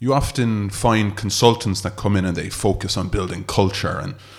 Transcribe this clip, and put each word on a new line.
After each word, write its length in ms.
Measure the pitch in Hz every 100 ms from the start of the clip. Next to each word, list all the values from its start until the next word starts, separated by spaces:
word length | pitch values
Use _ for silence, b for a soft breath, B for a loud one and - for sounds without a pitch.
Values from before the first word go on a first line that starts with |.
you 120 | 120
often 580 | 135 - - 117 107 101
find 460 | - 120 110 104 98
consultants 640 | 104 - 120 113 104 92
that 160 | - -
come 200 | 104 101
in 80 |
and 120 | 92 87
they 140 | 92
focus 460 | - 107 92 95 -
on 120 | 92
building 360 | 104 92 87
culture 540 | 95 - 95 - - 87
and, 160 | 76 - B